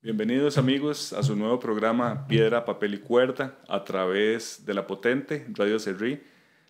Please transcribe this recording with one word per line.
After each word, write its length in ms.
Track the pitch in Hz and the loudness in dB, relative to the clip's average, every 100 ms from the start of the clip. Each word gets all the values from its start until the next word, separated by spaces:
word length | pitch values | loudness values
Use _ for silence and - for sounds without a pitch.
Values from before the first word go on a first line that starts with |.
Bienvenidos, 560 | 113 110 110 127 143 147 | -4 -2 0 2 2 2
amigos, 540 | 127 135 147 143 - | 2 2 0 -4 -6
a 100 | - | -2
su 140 | 135 104 | 0 0
nuevo 240 | 107 123 | 0 0
programa 680 | 117 107 110 117 120 107 - | 0 0 2 2 0 -2 0
Piedra, 380 | 113 110 117 | 4 4 2
Papel 300 | - 98 104 | -2 -2 -2
y 40 | 101 | -4
Cuerda 580 | - 120 127 127 82 - - | 2 4 4 0 -6 -8 -6
a 160 | 101 | -6
través 800 | 98 95 92 95 107 110 - - - | -2 -2 0 2 2 0 -4 -14 -6
de 80 | |
La 100 | 101 | -4
Potente, 640 | 95 98 117 131 139 147 123 | -4 -2 0 0 -2 -8 -6
Radio 280 | 107 104 107 | -2 0 0
Serrí. 420 | 104 92 113 143 - _ _ _ _ | -2 -4 -4 -4 -10 _ _ _ _